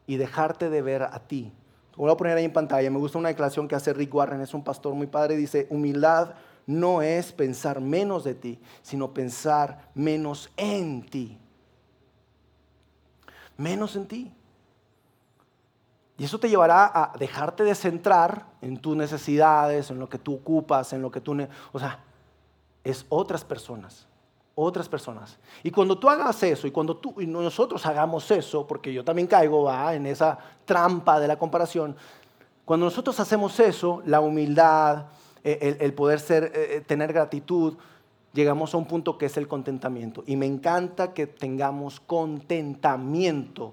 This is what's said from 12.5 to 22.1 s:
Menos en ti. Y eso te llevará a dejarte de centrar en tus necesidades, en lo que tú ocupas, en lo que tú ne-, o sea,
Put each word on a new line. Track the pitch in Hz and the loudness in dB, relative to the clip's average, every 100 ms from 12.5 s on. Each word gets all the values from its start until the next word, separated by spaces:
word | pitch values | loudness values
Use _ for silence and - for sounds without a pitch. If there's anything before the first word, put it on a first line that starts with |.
| _ _ _ _ _ _ _ _ - - - | _ _ _ _ _ _ _ _ -20 -20 -8
Menos | 156 196 214 202 | -4 -2 -4 -6
en | 196 | -8
ti. | 226 240 - _ _ _ _ _ _ _ _ _ _ _ _ _ _ _ _ _ - | -10 -12 -18 _ _ _ _ _ _ _ _ _ _ _ _ _ _ _ _ _ -12
Y | |
eso | 143 220 | -8 -2
te | 233 | 2
llevará | 202 165 175 202 | 6 8 8 6
a | 165 151 123 | 4 0 -2
dejarte | 135 139 156 - | -8 -4 -6 0
de | 208 | 0
centrar | 196 185 170 202 180 175 208 - _ | 0 -2 -2 4 4 4 0 -12 _
en | 127 127 | -12 -8
tus | 151 151 | -4 -2
necesidades, | 147 151 - 147 156 151 147 147 139 | -4 -6 -2 4 6 6 4 0 -4
en | 127 | -10
lo | 131 | -10
que | 131 | -10
tú | 147 135 | -8 -8
ocupas, | - 160 156 139 127 | 0 0 2 0 0
en | 131 | -6
lo | 131 | -8
que | 131 | -8
tú | 135 | -6
ne-, | 143 139 - - | -6 -6 -12 -14
o | 135 | -10
sea, | 127 - _ | -8 -10 _